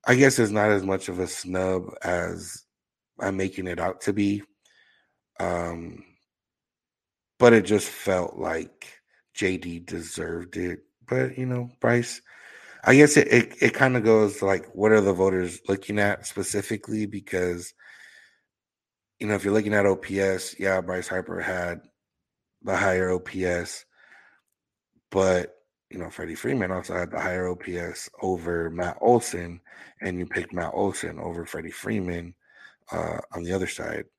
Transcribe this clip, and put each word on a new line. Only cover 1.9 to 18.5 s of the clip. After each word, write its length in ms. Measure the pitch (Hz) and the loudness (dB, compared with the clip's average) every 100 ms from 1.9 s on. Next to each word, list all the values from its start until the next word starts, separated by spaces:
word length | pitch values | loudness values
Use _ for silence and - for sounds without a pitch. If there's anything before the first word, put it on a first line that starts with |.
| - | -8
as 640 | 90 90 87 87 92 - _ _ _ _ _ _ | -2 -2 -2 -8 -12 -16 _ _ _ _ _ _
I'm 180 | 95 98 | -6 -2
making 300 | 95 95 92 | -4 -4 -8
it 120 | 87 | -4
out 220 | 87 92 | -4 -2
to 120 | - | -2
be. 280 | 101 101 101 - _ _ _ _ _ _ _ _ _ | 0 0 0 -6 _ _ _ _ _ _ _ _ _
Um, 640 | 87 87 87 85 82 85 - _ _ _ _ _ _ _ _ _ _ _ _ _ | -4 -2 -4 -8 -12 -16 -20 _ _ _ _ _ _ _ _ _ _ _ _ _
but 140 | 123 | 8
it 120 | 113 98 | 8 6
just 220 | 104 - | 0 0
felt 500 | - - 92 85 - | -8 -2 -2 -2 -6
like 640 | 82 82 85 _ - - _ _ _ | -4 -4 -6 _ -20 -20 _ _ _
J 240 | - 95 92 | -2 -2 -2
D 220 | 87 85 | -6 -12
deserved 800 | 85 85 80 - 85 85 87 - | -10 -10 -10 -10 -8 -8 -8 -6
it. 220 | 90 87 _ _ - | -6 -6 _ _ -4
But, 300 | 127 131 127 | -2 -2 -4
you 80 | 127 | -6
know, 240 | 123 123 _ | -6 -6 _
Bryce, 420 | 117 120 120 - _ - - - - - | 2 4 2 -8 _ -20 -20 -20 -20 -4
I 120 | - 135 | 6 8
guess 200 | 147 147 | 10 8
it, 120 | - | 6
it, 240 | 123 117 - | 4 4 2
it 120 | 127 - | 0 4
kinda 260 | 135 127 | 2 4
goes, 400 | 110 110 104 95 | 4 6 4 2
like, 340 | 98 95 - - | 0 0 -2 0
what 160 | 107 | 4
are 80 | 110 | 6
the 140 | 98 | 4
voters 480 | 90 95 92 90 85 - | 4 2 2 -2 -6 -4
looking 300 | 98 - 104 | -4 -2 0
at 280 | 101 101 - | 0 -2 -6
specifically? 800 | - 95 104 101 110 - 110 104 | -8 -4 -4 -4 -8 -4 -6 -4
Because, 680 | 101 - 92 90 87 87 _ - - - - _ _ _ | -8 -6 -2 -2 -4 -10 _ -20 -20 -20 -20 _ _ _